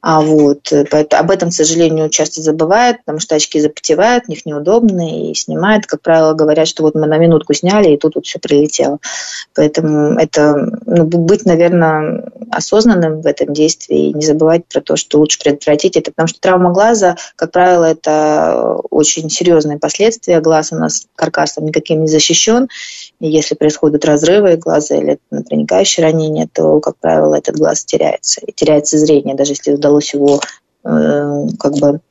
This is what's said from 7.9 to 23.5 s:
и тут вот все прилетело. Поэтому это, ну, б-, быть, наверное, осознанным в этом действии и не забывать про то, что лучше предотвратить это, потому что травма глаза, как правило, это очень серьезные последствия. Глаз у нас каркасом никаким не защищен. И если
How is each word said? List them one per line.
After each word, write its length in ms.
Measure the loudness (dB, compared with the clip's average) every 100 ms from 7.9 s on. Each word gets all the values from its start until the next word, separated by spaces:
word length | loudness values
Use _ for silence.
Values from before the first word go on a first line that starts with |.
и 60 | 2
тут 180 | 0 -4
вот 100 | -10
все 140 | -12
прилетело. 600 | -2 0 0 -2 -4 -4 -10 -14 -12 -16 -10 -2
Поэтому 640 | 0 0 -2 0 0 0
это, 360 | 0 2 2 2 -2 -6 -2
ну, 200 | 0 2
б-, 120 | 0
быть, 280 | 2 2 2
наверное, 800 | 2 4 4 2 0 -4 -6 -10 -18 -10
осознанным 680 | -8 0 2 4 2 0 -2
в 40 | -4
этом 260 | -2 -4
действии 560 | 0 0 0 -4 -2 0
и 40 |
не 120 | 0 0
забывать 400 | 2 2 2 0
про 160 | -8
то, 160 | -4 -6
что 220 | 0 2
лучше 200 | 2 0
предотвратить 560 | 0 -2 0 0 2 0
это, 160 | -4
потому 160 | -4 -4
что 120 | -2
травма 300 | 0 2 2
глаза, 440 | 2 2 2 0 -2 -12 -8
как 140 | -4
правило, 340 | 2 2 4 2
это 880 | 0 -2 0 2 0 0 0 0 -4 -2
очень 400 | 0 0 -2 -6
серьезные 500 | -2 2 2 2 -4
последствия. 640 | -6 0 -2 -2 0 0
Глаз 320 | 2 0 0
у 20 | -4
нас 320 | -4 -4 -10 -6
каркасом 500 | -4 -2 -4 -4 -4
никаким 360 | -4 -2 -2
не 60 | 2
защищен. 600 | 0 0 0 2 0 0 -6 -18 -18 -20 _
И 80 | 0
если 260 | 0 0